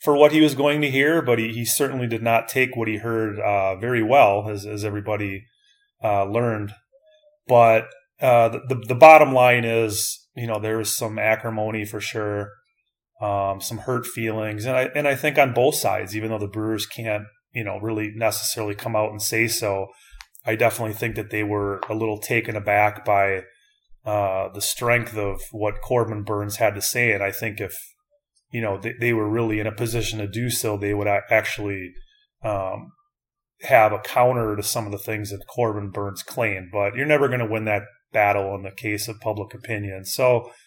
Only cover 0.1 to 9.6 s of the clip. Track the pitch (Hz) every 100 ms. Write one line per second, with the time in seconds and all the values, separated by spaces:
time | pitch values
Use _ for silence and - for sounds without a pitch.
0.1 | 143 151 156 151 131 143 151 147 135 147
1.1 | 165 127 117 113 113 113 - 139 131 123
2.1 | 113 117 113 - 131 127 117 113 104 117
3.1 | 113 110 104 104 101 95 95 120 120 110
4.1 | 139 107 101 107 101 104 107 104 104 107
5.1 | 104 101 98 - _ _ _ _ _ 110
6.1 | 101 98 113 120 107 104 - _ _ _
7.1 | _ _ _ - 120 113 113 113 - _
8.1 | - 131 120 113 - 123 123 110 120 160
9.1 | 156 139 131 123 123